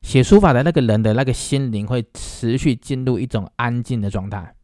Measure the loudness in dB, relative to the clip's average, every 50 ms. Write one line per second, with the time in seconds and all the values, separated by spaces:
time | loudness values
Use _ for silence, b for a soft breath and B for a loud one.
0 | -12 2 2 2 6 8 8 8 8 6 4 4 2 2 2 2 2 2 2 2
1 | 2 2 0 0 0 -2 -2 -4 -4 -4 -2 -2 -2 -2 -4 -6 -4 -4 -4 -4
2 | -4 _ _ -16 -16 -14 -12 -6 -2 -2 -2 2 2 0 0 0 _ -8 -6 -4
3 | -2 -2 -2 -2 -2 -4 -4 -6 -6 -6 _ -6 -4 -2 -2 -4 -4 -4 -4 -4
4 | -4 -4 -4 -6 -8 -8 -10 -12 -12 -14 _ _